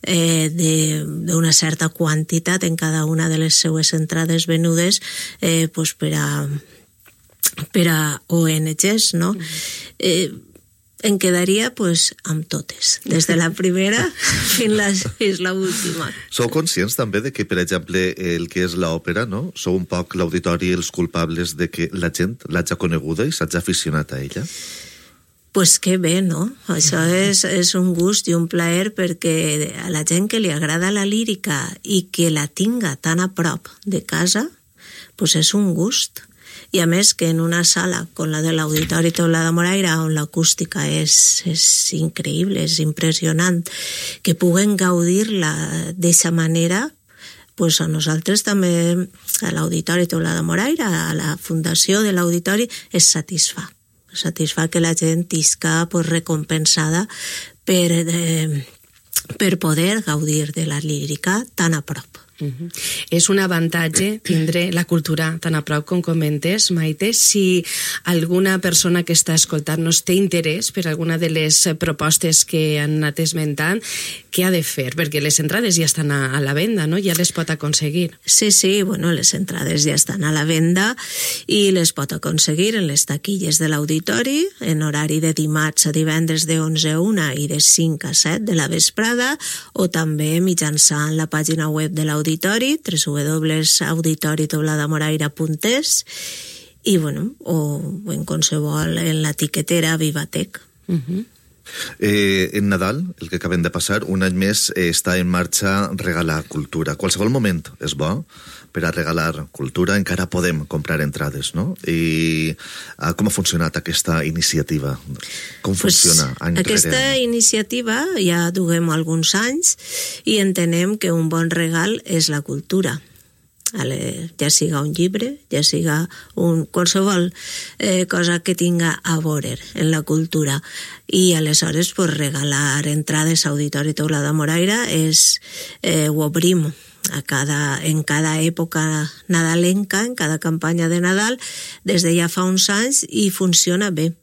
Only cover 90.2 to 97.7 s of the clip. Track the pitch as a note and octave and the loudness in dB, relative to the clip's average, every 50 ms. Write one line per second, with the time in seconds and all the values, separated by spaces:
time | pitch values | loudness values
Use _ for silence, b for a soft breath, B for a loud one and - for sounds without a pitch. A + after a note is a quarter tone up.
90.2 | D3+ D3+ D#3 E3+ F3+ F#3+ F3+ E3+ D#3+ D3+ D3 D3 - - D3+ D3 D3 D3+ D#3 D#3 | 0 0 2 2 2 2 2 0 0 -2 0 2 2 2 2 2 -2 0 0 -2
91.2 | D#3 D#3 - D3+ D#3 D#3 D#3+ D#3+ D#3 D#3 D3+ D#3 D#3 D#3 - D#3 D#3 D3+ D3+ D3+ | -2 0 0 -2 0 0 0 0 0 -2 0 -2 -2 -2 -2 -2 -2 0 0 0
92.2 | D3+ D#3+ D#3 E3 - F#3 G#3 A#3 B3 C4+ D4 D#4 - - F3+ D#3 - D3+ C#3+ D3 | 0 0 -2 0 0 0 0 2 2 0 0 -2 -2 -4 -2 -2 0 0 -2 -2
93.2 | C#3+ D3 D#3 D#3+ D#3 D#3 D#3 D#3 D#3 D#3 - - D#3+ C#3+ E3 E3 E3 D#3+ D#3 D3+ | 0 0 0 0 0 0 0 2 2 2 2 2 2 0 0 0 2 0 0 0
94.2 | - D#3 D3+ D#3 D#3 D3+ - D#3 D3+ D#3 D3+ D3+ D3 D3 D#3 D3+ D3+ D3+ D#3 D#3 | 0 -2 0 0 0 -2 0 -2 0 0 0 0 0 0 0 0 0 0 0 0
95.2 | D3+ D3 - - D#3+ D#3 D#3 D3 - G#3+ A#3+ C4+ D#4 - - - - B B B | -2 -2 -2 -4 -2 -2 -2 -2 0 0 0 0 0 0 0 0 -2 B B B
96.2 | B B B B B B B B B B B B _ - G3 F3 D#3 D3 C#3 C#3+ | B B B B B B B B B B B B _ 2 2 2 2 0 -2 -4
97.2 | D#3+ A3+ C#4 _ - - F3 D#3+ D3+ D3 | -4 -6 -6 _ -6 -2 0 0 0 0